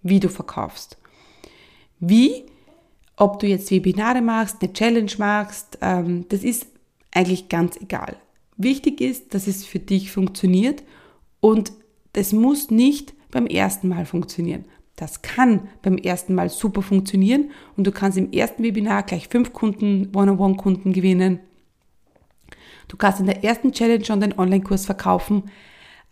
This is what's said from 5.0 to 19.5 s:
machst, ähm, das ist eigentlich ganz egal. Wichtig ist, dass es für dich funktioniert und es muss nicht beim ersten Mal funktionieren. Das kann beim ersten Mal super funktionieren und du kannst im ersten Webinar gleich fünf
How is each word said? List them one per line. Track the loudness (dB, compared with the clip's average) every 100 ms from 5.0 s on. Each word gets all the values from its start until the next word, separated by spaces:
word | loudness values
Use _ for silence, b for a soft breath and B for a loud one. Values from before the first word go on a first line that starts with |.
| 0 -2
machst, | -2 -2 -4 -12 -18 -6
ähm, | -2 -2 0 -4 -4
das | -4
ist | -2 -4 -8 _ _ _ _
eigentlich | 0 0 0 -2
ganz | -2 -2 -4
egal. | -10 -10 -10 -14 _ _ _ -4
Wichtig | -2 0 -2 -2
ist, | -4 -4 -6
dass | -6 -4
es | -6 -8
für | -10
dich | -2 -2 -2
funktioniert | -4 -4 0 2 2 2 -2 b b b b b _
und | 4 4 0 -12 _ _ _
es | -4 0
muss | 2 2 2 2
nicht | 4 4 4 -6 -20 b
beim | -2 0
ersten | 0 0 0 -2
Mal | -2 -4
funktionieren. | -4 -6 -6 -6 -6 -10 b _ -14
Das | -14 -12
kann | -10 2 4 4 B B
beim | -2 0
ersten | -2 -6 -2 -2
Mal | -2
super | -2 -4 -4
funktionieren | 0 0 2 2 4 2 0 B B -2
und | -2
du |
kannst | 0 -2 0
im | -2
ersten | 0 -2 -2
Webinar | -2 -2 -2 -2
gleich | -4 -8 -2
fünf | -2 -2